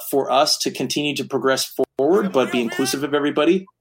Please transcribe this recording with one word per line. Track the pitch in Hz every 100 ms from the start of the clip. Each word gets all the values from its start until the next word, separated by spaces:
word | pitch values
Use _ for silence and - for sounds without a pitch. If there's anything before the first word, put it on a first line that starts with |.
| -
for | 139 -
us | 131 151 -
to | 202
continue | - 131 147 147
to | 139
progress | 120 131 131 131 - - 131 -
forward, | 139 202 196
but | 135 120
be | 123
inclusive | 113 - 131 139
of | 139
everybody. | 143 143 147 160 190 185 _